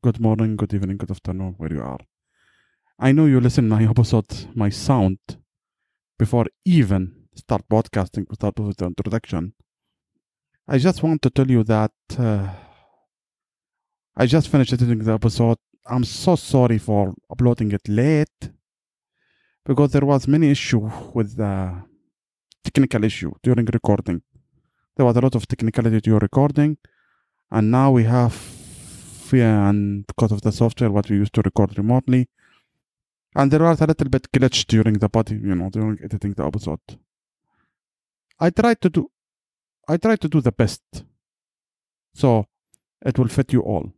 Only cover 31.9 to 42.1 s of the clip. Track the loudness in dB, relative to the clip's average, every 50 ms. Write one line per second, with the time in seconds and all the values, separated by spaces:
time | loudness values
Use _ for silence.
31.9 | 0 0 2 2 0 0 0 _ _ _ _ _ _ _ _ _ _ _ _ _
32.9 | _ _ _ _ _ _ _ _ _ 0 2 2 4 4 4 2 2 2 2 0
33.9 | 0 -2 0 -2 -2 -4 -4 -2 0 0 0 2 0 -2 -2 0 2 2 2 2
34.9 | 2 0 0 0 0 -2 -2 -2 -6 -6 -4 -4 -2 -2 -4 -4 -4 -4 -4 -4
35.9 | -6 -8 -8 -10 -10 -8 -6 -8 -6 -4 -6 -6 -6 -6 -8 -8 -10 -10 _ -20
36.9 | -20 -20 _ _ _ _ _ _ _ _ _ _ _ _ _ _ _ _ _ _
37.9 | _ _ _ _ _ _ _ _ _ _ 0 0 2 2 2 2 2 _ 0 0
38.9 | 0 0 -4 -4 _ _ _ _ _ _ _ _ _ _ _ _ _ _ _ -4
39.9 | -4 -2 0 0 0 0 -2 0 0 2 2 0 0 0 -2 -2 -2 -10 _ _
40.9 | -20 -20 -20 _ _ _ _ _ _ _ _ _ _ _ _ _ _ _ _ _
41.9 | _ _ _ _